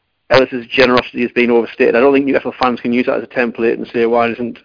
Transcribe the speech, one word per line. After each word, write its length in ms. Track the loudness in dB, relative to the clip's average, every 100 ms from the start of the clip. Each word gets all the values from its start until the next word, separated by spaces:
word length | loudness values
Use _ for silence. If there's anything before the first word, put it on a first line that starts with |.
| _ _ 0
Ellis's 360 | 2 2 -4 -4
generosity 560 | 2 4 2 -2 -4
has 80 | -2
been 200 | 0 2
overstated. 420 | 2 0 0 2
I 60 | 4
don't 120 | 4
think 140 | 2 0
Newcastle 280 | -2 -4 -2
fans 200 | -2 -2
can 120 | -2
use 140 | -2 0
that 120 | -4
as 60 |
a 40 | -4
template 460 | -4 -4 -2 -2
and 120 | -2 -4
say, 180 | -2 0
"Why 200 | 0 0
doesn't 300 | -4 -8 -10